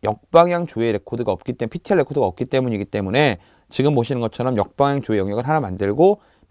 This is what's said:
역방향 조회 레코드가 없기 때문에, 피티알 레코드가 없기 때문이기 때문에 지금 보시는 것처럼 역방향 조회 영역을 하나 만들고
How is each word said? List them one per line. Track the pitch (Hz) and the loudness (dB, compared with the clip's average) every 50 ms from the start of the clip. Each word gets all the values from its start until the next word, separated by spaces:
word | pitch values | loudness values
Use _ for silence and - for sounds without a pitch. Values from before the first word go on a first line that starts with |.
| - | -4
역방향 | 107 107 - _ _ - 175 170 180 175 175 175 156 | -4 -4 -4 _ _ 6 6 6 6 2 -2 -4 -4
조회 | - 113 117 117 110 | -4 -2 -2 0 0
레코드가 | 101 - - - 117 123 104 | -2 -4 -6 -8 -4 -4 -4
없기 | 95 90 - - 123 | -4 -4 -6 -8 -6
때문에, | - 120 113 | -6 -6 -6
피티알 | - 180 - - 208 180 | -6 -10 -4 0 0 0
레코드가 | 139 - 143 147 123 | 0 0 0 0 0
없기 | 95 87 - 123 | 0 -2 -4 -6
때문이기 | - - 131 131 123 113 101 101 | -2 -2 -2 0 0 -2 -4 -4
때문에 | - - 104 98 92 98 135 151 139 104 87 - _ _ _ _ _ | -4 -4 -4 -4 -2 0 2 2 2 0 -2 -6 _ _ _ _ _
지금 | - - 131 143 151 | -4 0 0 2 2
보시는 | 127 117 - 135 123 | 2 0 0 -2 -4
것처럼 | 117 110 - - 123 127 127 104 | -4 -4 -4 -4 -2 -2 0 0
역방향 | 98 - - - 139 139 139 139 | -2 -2 0 0 0 0 0 -2
조회 | 131 - 110 104 | -2 -2 -2 -2
영역을 | 95 98 101 110 123 135 | 0 -2 -4 -4 -2 -2
하나 | 156 156 | -2 -2
만들고 | 135 98 92 92 101 98 104 104 165 196 208 - _ _ _ _ _ _ | -2 -2 -4 -4 -2 -2 2 4 4 4 4 2 _ _ _ _ _ _